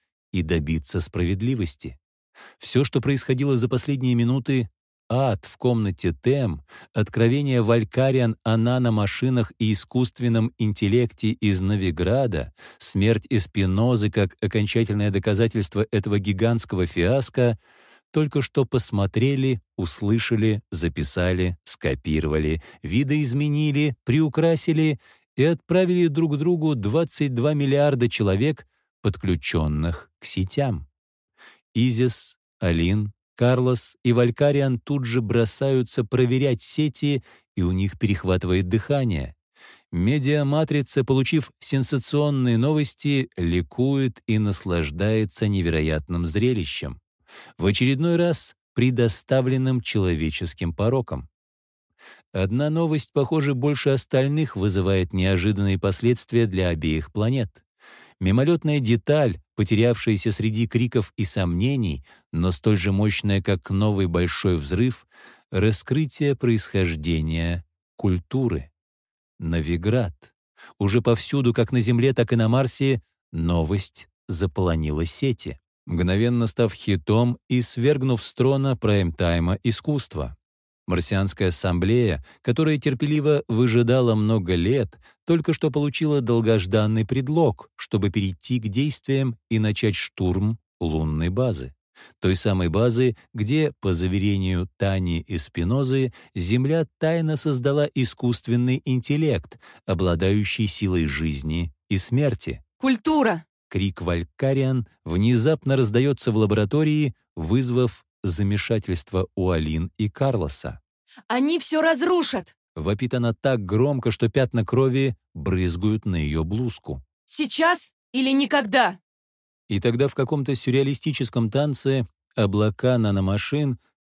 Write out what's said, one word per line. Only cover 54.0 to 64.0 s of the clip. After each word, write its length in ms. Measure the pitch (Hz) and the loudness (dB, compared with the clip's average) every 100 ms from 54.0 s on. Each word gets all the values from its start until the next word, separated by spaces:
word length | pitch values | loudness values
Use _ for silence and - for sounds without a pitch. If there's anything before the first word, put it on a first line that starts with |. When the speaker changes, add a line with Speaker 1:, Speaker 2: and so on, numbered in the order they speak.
| - 131 135 156 151 - | 0 0 0 0 -2 0
Speaker 1:
вызывает 580 | 101 95 92 95 90 | 0 0 2 0 0
неожиданные 640 | 92 92 95 101 101 98 95 | 0 2 2 0 0 0 0
последствия 640 | 98 - 117 120 - 117 113 | -2 0 0 0 0 0 0
для 220 | 92 90 | 0 0
обеих 420 | 80 78 78 73 | 0 -2 -2 -4
планет. 520 | 104 110 135 101 _ _ _ - - - - | -2 -2 0 -4 _ _ _ -20 -20 -20 -4
Мимолетная 600 | 92 113 147 170 156 147 | 0 2 4 2 2 0
деталь, 600 | 113 117 - 151 127 - _ - | 2 0 2 2 2 -2 _ -4
потерявшаяся 760 | 104 107 117 117 - 101 113 | 0 4 2 2 0 0 0
среди 360 | - 110 110 113 | -2 -2 0 0
криков 460 | 113 123 127 - - | 0 0 0 -2 -4
и 60 | |
сомнений, 840 | 98 101 87 87 123 139 98 67 - - _ | -4 -2 -2 0 0 0 -2 -4 -10 -20 _
но 200 | 82 92 | -2 -2
столь 260 | 87 113 104 | 0 0 2
же 140 | 101 | 2
мощная, 500 | 98 107 - 101 98 | 0 0 0 0 0
как 280 | 101 92 - | 0 -4 -2
новый 380 | 98 107 98 | 0 0 0